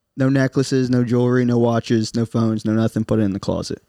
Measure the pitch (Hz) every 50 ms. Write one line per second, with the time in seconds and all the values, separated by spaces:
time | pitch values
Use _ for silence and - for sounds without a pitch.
0 | _ _ - - 131 135 139 135 131 127 - 139 135 - 139 131 127 123 127 123
1 | 123 113 123 120 123 123 123 127 123 120 120 117 117 117 117 113 - - 120 113
2 | 110 - - 117 113 - - 117 113 110 110 110 - 110 110 113 113 113 - 117
3 | 113 - 113 110 107 98 92 98 - - 90 85 - - - - _